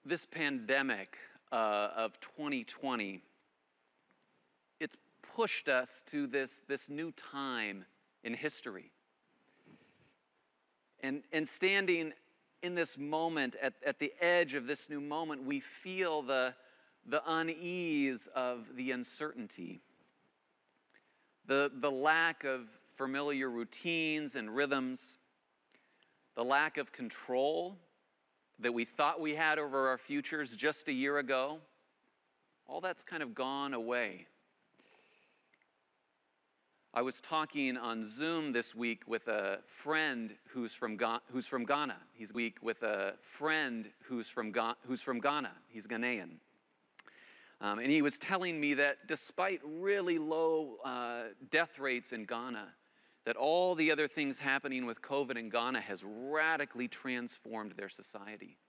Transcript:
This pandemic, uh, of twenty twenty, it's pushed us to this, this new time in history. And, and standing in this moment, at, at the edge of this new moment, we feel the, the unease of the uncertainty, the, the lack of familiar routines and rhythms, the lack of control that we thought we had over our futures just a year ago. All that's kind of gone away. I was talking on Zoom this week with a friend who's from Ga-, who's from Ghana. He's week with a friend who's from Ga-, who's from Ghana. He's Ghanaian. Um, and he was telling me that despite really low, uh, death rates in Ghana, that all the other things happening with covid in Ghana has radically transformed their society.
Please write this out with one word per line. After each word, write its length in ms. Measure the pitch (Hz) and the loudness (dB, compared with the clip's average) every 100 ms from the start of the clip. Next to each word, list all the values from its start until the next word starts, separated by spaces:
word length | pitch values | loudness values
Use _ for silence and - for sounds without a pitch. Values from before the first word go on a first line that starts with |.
| 139 | -2
This 200 | 165 - | -4 -4
pandemic, 840 | 165 147 135 110 135 135 107 95 - - - _ | -2 0 0 2 4 4 0 -4 -14 -20 -20 _
uh, 360 | 117 110 104 104 | 2 4 4 2
of 180 | 95 113 - - - | 2 -2 -2 -18 -6
twenty 280 | 147 135 | -2 -2
twenty, 580 | 113 - 139 120 101 95 - _ _ _ _ _ _ _ _ _ _ _ _ _ _ _ | -4 -6 -2 0 -2 -6 -12 _ _ _ _ _ _ _ _ _ _ _ _ _ _ _
it's 160 | 156 - _ _ - - | -8 -8 _ _ -14 0
pushed 320 | 220 - - | 0 2 4
us 200 | 127 127 - - | 4 2 -8 -6
to 160 | 147 143 | -4 0
this, 240 | 139 131 - - | 0 -2 -8 -6
this 120 | 139 - | -6 -4
new 240 | 143 165 - - | -6 -6 -8 -12
time 540 | 139 139 123 107 98 92 _ _ _ | -6 -2 -2 -2 -4 -12 _ _ _
in 80 | 117 | -6
history. 580 | 123 156 - 123 95 82 _ _ _ _ _ _ _ - - _ _ _ _ _ _ _ _ _ _ _ _ | -2 -4 -4 -12 -12 -16 _ _ _ _ _ _ _ -20 -20 _ _ _ _ _ _ _ _ _ _ _ _
And, 220 | 135 143 - | -4 -4 -2
and 160 | 160 156 | -2 -2
standing 640 | - 190 196 190 170 160 - _ _ _ _ | 0 2 4 4 2 0 -8 _ _ _ _
in 120 | 180 | -4
this 220 | 175 160 - | 0 -2 -2
moment, 580 | 143 156 165 160 127 - | -2 0 2 2 0 0
at, 120 | 131 - 143 | -2 0 -2
at 120 | 131 | 0
the 140 | 147 - | -4 2
edge 340 | 175 175 170 | 6 6 6
of 120 | 139 123 | 0 -2
this 140 | 147 - | -6 -4
new 120 | 147 | -6
moment, 440 | 147 151 160 143 | -2 -2 -2 -4
we 180 | 131 143 - - | -2 -2 -4 -14
feel 400 | 185 185 180 156 | -8 0 2 2
the, 320 | 127 135 127 123 - - _ _ - | 2 2 2 -2 -20 -20 _ _ -2
the 120 | 147 151 | 0 2
unease 960 | 160 165 160 175 180 170 147 139 123 - | 2 2 -2 -4 -2 2 4 2 0 -4
of 260 | 131 127 123 113 127 | -2 0 -2 -6 -6
the 140 | 127 | -2
uncertainty, 880 | 127 120 - 151 - 107 - 85 87 _ _ _ _ _ _ _ _ _ _ _ _ _ _ _ _ - | -2 -4 -6 -8 -6 -10 -8 -10 -10 _ _ _ _ _ _ _ _ _ _ _ _ _ _ _ _ 0
the, 240 | 139 143 131 | 2 2 0
the 100 | 143 | -2
lack 540 | 135 147 160 165 160 | 2 4 6 4 2
of 180 | 139 131 113 - _ - | -2 -4 -6 -18 _ -6
familiar 540 | 135 139 143 135 131 | -2 0 0 0 0
routines 840 | 117 117 - 170 165 160 151 147 | -2 -6 -4 -2 0 2 0 -2
and 200 | 131 107 | -6 -4
rhythms, 460 | 120 143 139 127 127 - - _ _ _ _ _ _ _ _ _ _ _ - | 0 2 2 0 -6 -12 -20 _ _ _ _ _ _ _ _ _ _ _ -4
the 80 | |
lack 340 | 120 139 156 151 | 2 4 4 0
of 140 | 127 | -6
control 840 | - 120 - - 127 139 165 175 190 _ _ _ _ _ _ _ - | -6 -8 -8 -2 2 2 2 -4 -8 _ _ _ _ _ _ _ -4
that 120 | 117 | 0
we 100 | 120 | 0
thought 380 | 117 - 147 165 | -2 2 2 2
we 120 | 156 | -2
had 240 | 151 156 151 | 2 4 4
over 300 | 147 135 135 | 2 2 2
our 80 | 127 | 2
futures 540 | - 143 139 156 139 | 0 -2 -2 -4 -4
just 320 | 110 147 151 - | 0 0 0 -2
a 40 | |
year 260 | 131 139 143 | 0 2 2
ago. 380 | 131 131 135 156 151 _ _ _ _ _ _ _ _ _ - | 2 2 0 -4 -14 _ _ _ _ _ _ _ _ _ -10
All 160 | 151 | -4
that's 200 | 185 170 | -4 -4
kind 180 | - 170 | -8 -6
of 120 | 139 | -4
gone 380 | 113 131 139 139 | -2 0 0 0
away. 540 | 127 117 123 110 90 85 _ _ _ _ _ _ - _ _ _ _ _ _ _ _ _ _ _ _ _ _ _ _ _ _ _ | -2 0 2 0 -4 -16 _ _ _ _ _ _ -20 _ _ _ _ _ _ _ _ _ _ _ _ _ _ _ _ _ _ _
I 100 | - | 0
was 120 | 127 - - | 0 -2 -2
talking 520 | 160 151 143 135 123 | 0 0 0 0 0
on 320 | 117 113 107 113 | -2 -2 -4 -4
Zoom 340 | 156 165 151 | 0 0 2
this 220 | 120 113 | 0 0
week 280 | 113 117 113 - | -2 -2 -2 -2
with 220 | 113 - | -2 0
a 320 | 107 98 98 - - | 0 0 -2 -6 -10
friend 500 | 143 156 156 123 110 104 - | 0 2 2 0 -4 -10 -10
who's 200 | 131 113 | -6 -6
from 260 | - 120 107 | -4 -6 0
Ga-, 220 | 120 117 - | 0 0 -2
who's 140 | 131 117 | -6 -2
from 180 | 131 | -4
Ghana. 320 | 117 143 143 104 - | 2 0 0 -6 -14
He's 220 | - 107 | -16 -8
week 220 | 107 113 - | -4 -4 -2
with 220 | 113 113 | -4 -2
a 300 | 113 104 98 92 - - | 0 0 0 -4 -16 -4
friend 480 | 151 156 139 117 107 - - | 0 2 0 -2 -6 -14 -6
who's 200 | 123 110 | -6 -4
from 260 | - 110 | -4 -2
Ga-, 220 | 107 113 120 127 | 0 0 -2 -4
who's 140 | 127 | -4
from 200 | - 120 | -2 0
Ghana. 320 | 139 147 123 - _ | 2 0 -2 -10 _
He's 180 | 113 101 | -16 -6
Ghanaian. 460 | 117 123 117 85 80 _ _ _ _ _ - - - - - - _ | -2 0 -2 -6 -14 _ _ _ _ _ -20 -20 -20 -20 -20 -20 _
Um, 160 | 104 104 | -2 0
and 120 | 127 | 4
he 120 | 156 | 6
was 160 | 143 - | 4 0
telling 420 | - 190 185 160 | -2 0 0 0
me 140 | 147 | 2
that 220 | 139 143 135 - | 4 4 2 -4
despite 520 | 156 - - 190 175 | -6 -4 -2 0 0
really 540 | 147 160 190 202 180 170 | -6 -2 2 2 4 2
low, 560 | 156 160 160 160 147 104 | 2 2 4 4 0 -6
uh, 420 | 127 123 120 120 113 98 127 | -6 -4 -2 -4 -6 -10 2
death 280 | 156 165 - | 4 4 0
rates 340 | 135 123 - | 0 0 -2
in 140 | 117 101 | -8 -4
Ghana, 400 | 120 123 113 98 - _ _ _ _ - | -4 -4 -6 -10 -18 _ _ _ _ -4
that 100 | 117 | 2
all 380 | 139 170 180 | 4 6 6
the 180 | 170 156 | 4 4
other 160 | 151 151 | 4 2
things 280 | - 143 127 | 2 -2 0
happening 480 | 139 135 143 131 123 | 0 0 0 -2 -4
with 140 | 113 | -6
covid 340 | - 139 131 120 | -2 -2 0 -2
in 140 | 113 | -2
Ghana 320 | 117 120 127 | 0 0 -2
has 180 | 104 95 | -4 -8
radically 840 | 95 107 131 156 156 160 143 120 123 | -8 -8 -2 2 2 2 -2 -4 -4
transformed 840 | - 135 123 120 - 113 113 107 101 | -4 -4 -4 -4 -10 -8 -6 -6 -8
their 140 | 98 | -10
society. 640 | - 98 104 101 104 98 - | -10 -16 -14 -12 -14 -16 -20